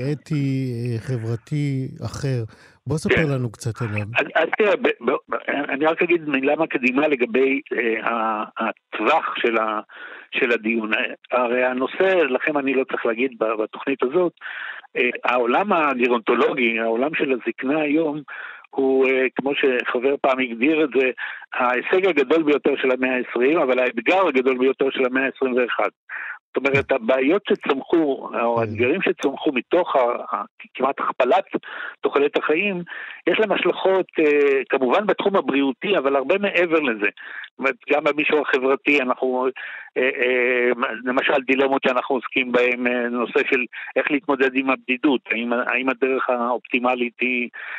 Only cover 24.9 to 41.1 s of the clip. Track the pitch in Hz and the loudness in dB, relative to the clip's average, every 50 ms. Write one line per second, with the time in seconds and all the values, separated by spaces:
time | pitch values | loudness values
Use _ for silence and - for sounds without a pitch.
24.9 | - - 131 123 127 131 135 127 - - 135 127 120 127 123 110 - - 104 95 | 0 0 -2 0 0 0 -2 -2 -2 -2 -2 0 2 0 0 0 0 -2 -2 -2
25.9 | - _ _ - - - - - - - _ _ - 131 131 139 135 139 135 - | -4 _ _ -14 -12 -12 -10 -12 -14 -16 _ _ -6 -2 0 2 2 2 2 2
26.9 | 135 127 110 117 131 135 131 139 185 202 - - 208 - - - 143 131 - - | 0 0 2 2 2 4 4 4 2 2 2 0 0 0 2 0 0 0 0 2
27.9 | - 165 156 139 131 - - - - 113 117 117 117 117 117 107 107 104 123 127 | 2 2 4 2 0 -4 -6 -6 -2 0 0 2 2 0 0 -2 0 0 0 0
28.9 | 170 190 - 202 180 - - 143 131 - - 156 135 120 - _ - 180 170 - | 0 0 0 -2 -2 0 -2 -4 -2 -2 -2 -2 -2 -2 -2 _ 0 0 2 2
29.9 | - 139 123 120 120 123 123 - - 101 110 - _ - - - - - 127 135 | 2 2 2 2 0 -4 -6 -6 -6 -6 -6 -8 _ -20 -20 -16 -6 -2 -2 -2
30.9 | - - - - - - - 185 214 294 - - - - - - - - - - | -2 -2 -4 -4 0 0 2 4 4 2 2 -2 -6 -8 -8 -10 -12 -12 -12 -14
31.9 | - - - 139 - 143 143 143 - 160 - - 151 170 202 202 185 175 170 - | -10 -4 -4 0 2 2 2 2 0 0 0 0 0 0 0 -2 -2 -4 -6 -10
32.9 | - - - - - - - 165 180 202 220 202 175 - - 175 - - - 190 | -12 -14 -14 -14 -16 -4 -2 0 2 2 2 2 0 2 2 0 0 2 2 2
33.9 | 190 190 170 - - - 160 147 147 147 143 143 135 135 120 - - 131 131 120 | 2 2 0 0 0 2 2 4 4 4 4 4 2 2 0 -2 0 0 2 2
34.9 | 143 190 214 190 180 - - 202 196 185 147 131 135 139 139 139 123 - - 208 | 2 2 2 0 -2 0 0 2 2 2 2 2 2 2 2 2 0 -2 -2 0
35.9 | 196 160 131 139 139 139 131 139 190 202 202 196 - 175 180 165 160 160 147 127 | 0 2 2 2 0 2 2 2 0 0 0 0 2 0 2 2 2 2 2 0
36.9 | 110 104 104 101 - - - - - - - - _ - 127 135 120 - - - | -2 -2 -2 -4 -4 -6 -14 -16 -14 -14 -16 -16 _ -4 -2 -2 -2 -4 -2 0
37.9 | 143 151 156 151 143 147 151 - 156 147 135 - 151 131 127 135 135 - - 147 | 0 2 2 0 0 0 0 2 0 0 2 2 0 2 2 2 0 2 2 2
38.9 | 147 143 127 123 123 - 131 127 127 127 131 135 - - - - - - - - | 2 2 2 0 0 0 0 0 0 0 0 -2 -2 -4 -10 -12 -14 -14 -16 -8
39.9 | _ - 127 135 143 143 123 123 127 127 120 127 127 123 123 123 123 117 131 135 | _ 0 0 0 0 0 0 2 2 2 2 2 2 2 2 2 2 0 -2 -4
40.9 | 113 113 127 127 | -4 -4 -4 -2